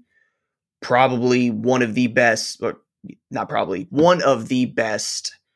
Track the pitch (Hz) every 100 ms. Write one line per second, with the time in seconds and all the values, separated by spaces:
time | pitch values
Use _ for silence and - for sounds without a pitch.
0 | _ _ _ _ _ _ _ _ - 123
1 | 123 123 123 123 123 107 117 127 117 107
2 | 120 127 120 110 - - 95 - _ _
3 | - - _ 131 - 107 101 95 - 131
4 | 170 180 139 120 113 127 123 123 113 104
5 | - - - - _